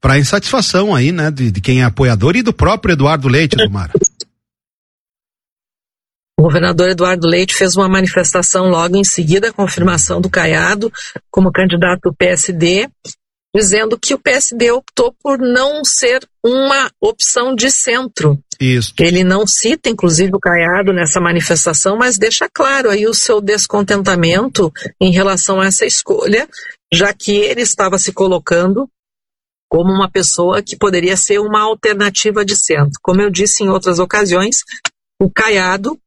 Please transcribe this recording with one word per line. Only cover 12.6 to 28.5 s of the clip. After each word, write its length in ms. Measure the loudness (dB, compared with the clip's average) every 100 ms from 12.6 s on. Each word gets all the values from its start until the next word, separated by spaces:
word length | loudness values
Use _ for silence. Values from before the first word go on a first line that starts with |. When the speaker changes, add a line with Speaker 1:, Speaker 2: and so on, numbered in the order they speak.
| 0 0 -4 _ -20 -20 _ _ _
Speaker 2:
dizendo 460 | -2 2 0 0 -2
que 160 | -4
o 40 | -2
P 120 | 0
S 260 | 0 -2 0
D 140 | 0
optou 420 | 0 -4 -2 -2 -2
por 180 | -4 0
não 460 | 0 0 0 -2
ser 400 | -2 0 0 -2 -4 _
uma 440 | -2 0 0 0 -2 _
opção 520 | -4 -2 -2 -2 -2
de 160 | 0 0
centro. 720 | 0 0 -2 -4 -2 0 0 _ -4
Speaker 1:
Isso. 340 | 0 0 -2 0
Speaker 2:
Ele 240 | 0 2
não 220 | 2 0 0
cita, 400 | 0 0 -2 -2
inclusive, 420 | 0 0 2 0
o 60 | 0
Caiado 540 | 0 0 0 0 0
nessa 280 | 0 0 0
manifestação, 760 | 0 0 0 0 0 0 0 0
mas 220 | 0 0
deixa 300 | 0 0 -4
claro 400 | -2 0 0 0
aí 160 | 0
o 100 | 0
seu 260 | -2 0 0
descontentamento 1300 | 0 -2 0 -2 0 0 0 0 2 2 0 0 -2 -2 -16 -2
em 100 | 2
relação 500 | 2 2 0 -2 0
a 60 | 0
essa 180 | 0
escolha, 640 | 0 -2 -4 -4 0 0 -2 -12 -20 -20 _
já 200 | 0 0
que 200 | -2 -2
ele 300 | 0 0 -2
estava 360 | -4 0 -2 0
se 140 | -4
colocando 760 | -2 0 0 0